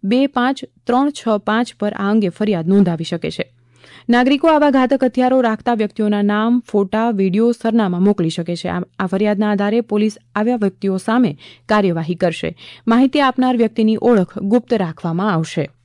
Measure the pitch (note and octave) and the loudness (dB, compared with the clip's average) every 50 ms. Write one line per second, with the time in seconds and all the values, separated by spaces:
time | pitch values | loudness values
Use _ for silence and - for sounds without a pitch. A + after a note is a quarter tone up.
0 | - G3 A3+ B3+ C#4 C#4 _ B3 A#3+ B3+ C4+ - - - _ _ _ - A#3+ B3+ | -2 0 0 2 0 0 _ 0 0 0 -2 -4 -8 -18 _ _ _ -2 0 0
1 | C#4 D4 C#4+ - - A#3 G#3+ G#3 G#3 - G#3+ A3+ B3 - - _ G3+ G#3 G3+ - | 0 0 -2 -4 -2 -2 -2 -2 -2 -2 -2 -2 -2 -4 -6 _ -6 -6 -4 -4
2 | G3+ G3 G#3+ A3 G3+ F3+ E3+ - G#3+ G#3+ G#3 E3+ D#3+ E3+ F#3+ G3+ G3+ F3 E3+ D3+ | -2 0 0 2 0 0 -2 -4 -2 -2 -2 -2 0 2 4 4 4 4 2 -4
3 | E3 - E3+ E3 - D#3 D#3+ - - _ _ _ _ _ _ _ - - - - | -6 -6 -6 -6 -6 -8 -6 -6 -10 _ _ _ _ _ _ _ -20 -20 -20 -16
4 | - - A#3 A#3+ B3 C4 D4 C4+ - E4 D#4+ D4+ D4+ D4 C4+ C4+ B3+ B3 C#4 C4+ | -2 0 2 2 4 2 2 2 4 4 4 4 4 4 4 2 2 2 2 2
5 | C4 B3+ - B3+ B3+ B3+ B3+ C4 B3 A3+ A3 G#3+ - - A#3+ G#3+ G#3+ G#3 _ - | 0 0 0 0 0 2 2 2 2 0 -2 -2 -2 -4 -2 -2 -2 -4 _ -2
6 | G#3+ G#3 G#3 G#3 G#3 G3+ G#3 G#3 A3 A#3 A#3+ B3 - - - G#3 G3+ F#3 - A3 | -2 0 0 0 0 0 0 0 0 0 0 0 -2 -2 -2 -2 0 0 -2 -2
7 | A3+ A#3 A3 G3 G3 F#3+ F3 G#3 A3+ A#3+ A#3 - - A3+ A3 A#3 G#3+ F#3+ F3+ F3 | -2 -2 0 0 0 0 2 2 2 2 0 0 -2 0 0 2 0 0 0 2
8 | F#3 G3+ G#3 G3+ F3 D#3+ D#3+ - E3+ E3+ F3 E3+ - F3 F3 F3 F3 _ _ _ | 2 2 2 2 -2 -4 -2 -6 -6 -6 -6 -6 -6 -6 -6 -6 -6 _ _ _
9 | F#3+ F#3 F#3+ G3 G#3 G#3 G#3 F#3+ G#3+ G#3 G#3 G3 G3+ G3+ G#3+ A#3 A3+ _ G#3 G#3+ | -6 -4 -2 -2 0 0 0 0 0 -2 0 -2 -2 0 0 -2 -2 _ -2 0
10 | G#3+ G#3+ G#3 - _ _ _ G#3 G#3+ A#3 B3 A#3 G#3 G3 F#3+ _ - G3 F#3+ F#3+ | 0 -2 -4 -6 _ _ _ -4 -2 -2 0 0 -2 -4 -4 _ -4 -4 -4 -4
11 | - - A3+ B3+ B3 F#3 D3 - - - - _ _ - G#3+ G#3+ G3 F#3+ E3+ E3 | -2 -2 0 2 2 0 -2 -6 -16 -20 -20 _ _ -2 0 2 2 0 0 -2
12 | D#3+ D3+ F3+ E3+ G3 F3 D#3+ - - D#3+ E3+ _ - - - - _ - A3+ A#3+ | -4 -6 -4 -2 -2 -2 -2 -2 -8 -8 -8 _ -20 -20 -20 -10 _ 0 2 2
13 | C4+ C4+ - D4 C#4+ C4 B3 - B3+ B3+ B3+ A#3 A#3 A3 A3 - A3 A3 A3 G#3 | 2 2 2 2 0 0 0 0 0 0 2 2 0 0 0 0 0 0 0 2
14 | - B3 A#3+ G#3 F3+ - - G#3+ - G3 G#3 B3 A#3 _ A#3+ G#3+ F#3+ E3 D#3+ - | 2 2 4 4 2 0 -4 -8 -2 0 0 0 0 _ -2 -2 -2 -4 -6 -8
15 | - F3 E3 E3+ F#3+ G#3+ F#3+ D#3+ D#3+ - - E3+ D3 - _ _ | -6 -4 -4 -2 -2 -2 -2 -2 -4 -4 -4 -6 -6 -6 _ _